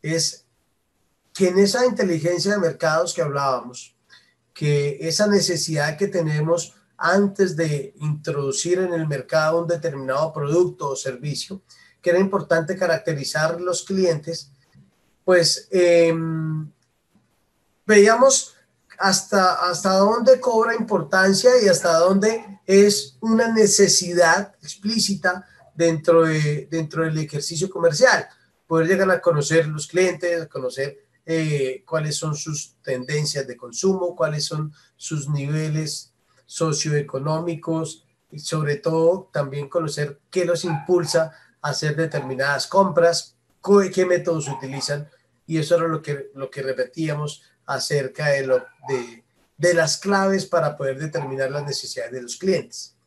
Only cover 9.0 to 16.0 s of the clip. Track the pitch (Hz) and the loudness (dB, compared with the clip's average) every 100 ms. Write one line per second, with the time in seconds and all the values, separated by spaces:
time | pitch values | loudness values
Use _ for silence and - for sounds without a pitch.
9 | 156 139 - 160 156 165 170 170 165 139 | -2 -4 -2 0 2 0 0 -2 -4 -6
10 | 131 135 156 156 143 160 180 180 147 135 | -4 -2 -2 -4 0 2 2 0 -8 -6
11 | 131 123 147 135 - 190 _ - _ _ | -8 -8 -8 -8 -10 -14 _ -20 _ _
12 | - 175 196 196 151 165 160 185 180 - | 0 2 2 -2 0 -2 0 -4 -2 -2
13 | - 151 135 156 160 170 180 175 - 190 | -2 -6 -4 -2 -2 -2 -4 -6 -4 0
14 | 180 156 151 165 - _ _ _ _ _ | 0 0 -4 -12 -14 _ _ _ _ _
15 | _ _ - 180 170 - - 190 175 170 | _ _ 2 4 4 0 -2 2 4 6